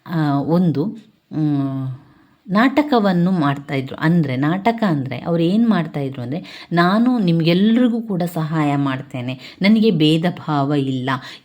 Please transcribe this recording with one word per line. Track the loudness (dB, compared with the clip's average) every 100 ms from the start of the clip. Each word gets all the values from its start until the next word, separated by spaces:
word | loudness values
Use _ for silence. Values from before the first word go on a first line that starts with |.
| -8
ಆ, | -2 0 0
ಒಂದು, | 0 2 2 0 -2 -6 -16 _ _
ಮ್, | -4 0 0 -2 -4 -6 -10 -16 _ _ _ -2
ನಾಟಕವನ್ನು | 2 2 2 2 2 2 2 2
ಮಾಡ್ತಾಯಿದ್ರು. | 2 0 -2 -4 -6 -6 -2
ಅಂದರೆ | 2 2 2 0
ನಾಟಕ | -2 0 -2 0
ಅಂದರೆ | 0 -2 -4 -6
ಅವ್ರು | -4 0
ಏನು | 0 2 2
ಮಾಡ್ತಾಯಿದ್ರು | 0 -2 -4 -6 -6
ಅಂದರೆ, | -8 -8 -10 -18 -2
ನಾನು | 2 2 2 2 2
ನಿಮಗೆಲ್ರಿಗೂ | 2 2 4 4 4 4 2 0
ಕೂಡ | -2 -4 -4
ಸಹಾಯ | -4 -4 0 0 0
ಮಾಡ್ತೇನೆ, | 0 -2 -6 -10 -8 -10 -14 -2
ನನಗೆ | 2 4 4
ಭೇದ | 4 4 4 0 -4
ಭಾವ | -2 -2 0
ಇಲ್ಲ, | 0 -2 -4 -4 -6 -8 -6